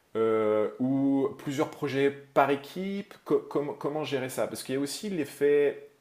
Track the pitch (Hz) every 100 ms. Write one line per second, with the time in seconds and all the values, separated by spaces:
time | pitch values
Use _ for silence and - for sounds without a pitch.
0 | _ 110 110 110 107 107 104 - 127 135
1 | 139 139 135 - 147 135 156 - 143 135
2 | 139 139 - 151 135 139 - 180 190 196
3 | - - - 147 - 151 143 143 143 151
4 | 135 135 127 127 107 110 - 131 139 -
5 | 214 180 139 - 147 147 143 - - _